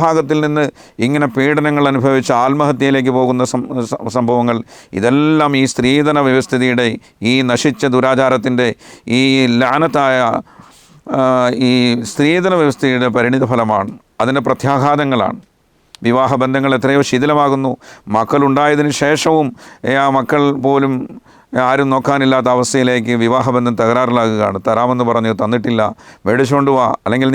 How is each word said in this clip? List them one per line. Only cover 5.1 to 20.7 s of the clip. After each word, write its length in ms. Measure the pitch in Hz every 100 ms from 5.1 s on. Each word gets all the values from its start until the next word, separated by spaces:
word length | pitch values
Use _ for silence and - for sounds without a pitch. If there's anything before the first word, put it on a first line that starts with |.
| 139 151 156 147 139
ഈ 60 | 135
സ്ത്രീധന 480 | - 127 139 147 147 139
വ്യവസ്ഥിതിയുടെ, 600 | 131 - 127 127 123 120 110 - _ 107
ഈ 20 | 131
നശിച്ച 440 | 127 117 151 135 143 127
ദുരാചാരത്തിൻ്റെ, 720 | 131 131 131 131 127 123 120 107 - - - 123
ഈ 20 | 135 135 131 120
ലാനത്തായ, 560 | 127 143 160 143 139 131 120 - - - - - _ - - 139
ആ, 20 | 131 127 123 127 127
ഈ 40 | 127 123 120 110
സ്ത്രീധന 420 | - 147 175 185 180
വ്യവസ്ഥയുടെ 480 | 151 127 139 127 123 120
പരിണിത 280 | 120 131 127
ഫലമാണ്, 460 | 123 113 104 101 - _ _
അതിൻ്റെ 220 | 117 135 123
പ്രത്യാഘാതങ്ങളാണ്. 880 | 127 139 139 139 147 143 127 92 - - _ _ _ _ - 117
വിവാഹബന്ധങ്ങൾ 640 | 123 131 131 127 135 135 131
എത്രയോ 260 | 135 139
ശിഥിലമാകുന്നു. 680 | 143 127 143 151 143 135 135 123 - - - 107
മക്കളുണ്ടായതിനു 760 | 110 156 139 135 147 147 147 135
ശേഷവും, 440 | 143 151 170 160 143 - - - -
ഏ, 80 | 135
ആ 120 | 139 135
മക്കൾ 260 | 120 151 143 143
പോലും, 280 | 127